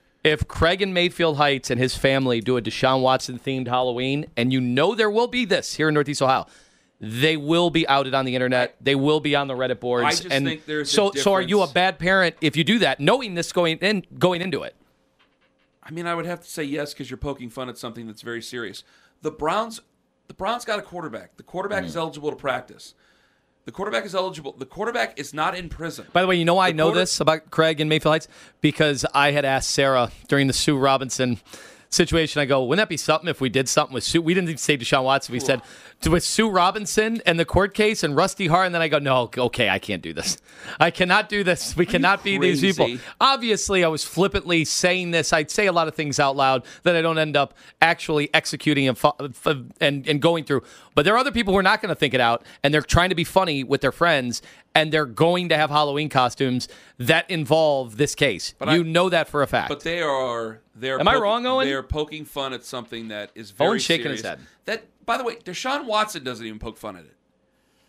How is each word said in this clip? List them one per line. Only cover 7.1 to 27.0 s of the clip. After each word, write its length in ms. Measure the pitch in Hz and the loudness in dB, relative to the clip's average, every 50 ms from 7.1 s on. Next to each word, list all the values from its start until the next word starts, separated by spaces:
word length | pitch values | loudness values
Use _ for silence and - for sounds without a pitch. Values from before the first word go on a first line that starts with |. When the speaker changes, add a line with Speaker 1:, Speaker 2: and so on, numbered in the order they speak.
| 110 123 139 160 160 151 | -2 0 2 2 2 0
Speaker 1:
will 320 | 143 147 165 170 175 170 | 0 0 2 2 2 2
be 160 | 147 165 156 135 | 2 0 2 2
outed 260 | 139 139 139 131 131 | 2 2 2 0 0
on 120 | 135 131 | -2 0
the 100 | 127 123 | 0 -2
internet. 400 | 127 127 127 127 123 123 - - _ | -2 0 0 2 0 0 -2 -4 _
They 120 | - 135 139 | -2 0 0
will 260 | 135 135 147 156 156 | 2 2 2 2 2
be 120 | 143 151 143 | 0 0 0
on 120 | 143 139 135 | 0 -2 -2
the 80 | 131 | -4
Reddit 240 | 123 127 127 120 - | -4 -2 -4 -4 -4
boards. 260 | 120 123 123 120 139 | -4 -2 0 2 2
Speaker 2:
I 60 | 151 | 2
just 140 | 165 - 175 180 | 0 0 -2 -2
Speaker 1:
And 160 | 135 135 139 | -2 0 0
Speaker 2:
think 200 | 135 160 156 - | -2 -4 -6 -8
there's 240 | 151 151 151 143 143 | -8 -6 -6 -4 0
a 40 | - | 2
Speaker 1:
so, 180 | 214 202 202 196 | 2 2 2 0
so 200 | 139 135 202 196 | 0 2 2 2
are 80 | 190 | 2
you 180 | 180 165 202 202 | 2 2 2 2
a 20 | |
Speaker 2:
difference. 120 | 185 151 - | 2 2 2
Speaker 1:
bad 260 | 175 180 190 185 - | 2 2 2 0 -2
parent 360 | 160 185 190 190 180 170 - - | 0 2 2 2 2 0 0 0
if 140 | 156 151 - 156 | -2 0 0 0
you 60 | 165 | 2
do 120 | 160 220 233 | 2 2 2
that, 200 | 180 139 135 - | 2 0 0 2
knowing 340 | 139 170 233 277 262 208 175 | 2 2 2 2 0 -4 -6
this 180 | 170 165 - - | -6 -6 -2 0
going 240 | 185 175 160 160 - | 0 2 2 0 0
in, 260 | 175 202 214 185 - - 135 127 | 0 0 0 -2 -4 -8 -4 0
going 220 | 127 180 180 170 | 0 0 0 0
into 200 | 180 190 139 92 | -2 -4 -4 -6
it? 140 | 71 - - _ _ _ _ _ _ _ _ _ _ _ _ _ _ _ _ _ _ _ _ _ | -6 -10 -14 _ _ _ _ _ _ _ _ _ _ _ _ _ _ _ _ _ _ _ _ _
Speaker 2:
I 80 | - - | -18 -14
mean, 140 | 160 170 170 | -12 -8 -6
I 80 | 170 170 | -4 -4
would 120 | 170 165 175 | -4 -4 -6
have 140 | 175 170 | -8 -8
to 80 | - - | -10 -12
say 140 | - 165 151 | -8 -6 -6
yes 300 | 139 143 151 147 147 - | -4 -4 -4 -6 -6 -8
'cause 160 | - 135 120 | -12 -12 -12
you're 80 | 127 - | -10 -8
poking 320 | 143 143 139 131 123 117 | -8 -8 -8 -8 -10 -12
fun 200 | - 135 127 127 | -10 -10 -10 -10
at 80 | 117 - | -10 -12
something 280 | - 117 110 120 117 | -12 -12 -12 -12 -14
that's 160 | 110 104 - | -16 -16 -14
very 200 | - 117 117 117 113 | -12 -10 -10 -10 -10
serious. 400 | - 127 120 113 92 - - - _ _ _ _ _ _ _ - | -10 -10 -10 -10 -10 -12 -14 -18 _ _ _ _ _ _ _ -8
The 80 | 151 | -8
Browns, 500 | 151 - 147 156 185 214 226 226 226 - - _ _ _ _ _ _ _ _ - | -6 -4 -4 -2 -2 -2 -2 -4 -10 -16 -20 _ _ _ _ _ _ _ _ -20
the 80 | - | -14
Browns 280 | - 185 208 240 240 - | -8 -6 -4 -4 -6 -4
got 140 | 226 214 202 | -6 -6 -6
a 20 | - | -6
quarterback. 520 | - 170 180 165 139 110 101 92 - _ - | -10 -12 -12 -10 -10 -10 -12 -14 -16 _ -20
The 60 | - | -20
quarterback 400 | - - 180 190 202 208 190 180 | -12 -10 -8 -6 -4 -4 -4 -6
is 100 | 165 151 | -6 -6
Speaker 1:
Mm. 20 | 170 | -6
Speaker 2:
eligible 320 | 160 160 143 147 143 151 | -6 -6 -8 -6 -6 -6
to 60 | - | -6
practice. 580 | - - 139 123 123 - - - - - - - _ _ _ _ _ _ _ _ _ _ _ _ _ _ | -4 -4 -4 -4 -4 -6 -12 -18 -20 -20 -20 -20 _ _ _ _ _ _ _ _ _ _ _ _ _ _
The 60 | - | -16
quarterback 340 | - - 196 214 196 - - | -12 -10 -6 -4 -4 -4 -4
is 100 | - 170 | -4 -4
eligible. 380 | 190 185 185 165 160 139 135 - 120 | -4 -4 -4 -6 -8 -12 -12 -12 -12
The 80 | 131 | -14
quarterback 540 | - - 160 214 240 - - 226 - - - | -14 -8 -6 -6 -4 -2 -2 -4 -4 -6 -10
is 140 | 139 - - | -12 -10 -4
not 220 | 151 156 185 180 | -2 -2 -2 -2
in 140 | 185 175 147 | -4 -10 -12
prison. 360 | - - 165 165 - - - - - | -10 -10 -8 -10 -10 -10 -16 -2 0
Speaker 1:
By 80 | 175 | 2
the 60 | 190 185 | 2 4
way, 80 | 185 | 2
you 100 | 175 165 | 2 4
know 80 | 170 175 | 4 4
why 120 | 190 185 180 | 4 4 2
I 40 | |
Speaker 2:
The 60 | 165 156 | 2 4
Speaker 1:
know 80 | 156 | 2
Speaker 2:
quarter- 140 | 170 - | 4 4
Speaker 1:
this 200 | 180 | 2